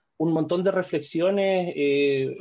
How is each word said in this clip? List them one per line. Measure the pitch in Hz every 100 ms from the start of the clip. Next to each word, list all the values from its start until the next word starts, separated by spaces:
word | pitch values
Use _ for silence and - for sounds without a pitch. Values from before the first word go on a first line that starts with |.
| _ -
un | 165
montón | 160 151 180
de | 190
reflexiones, | 190 180 160 - 160 180 202 196 185 175 147
eh, | 143 143 143 135 131 127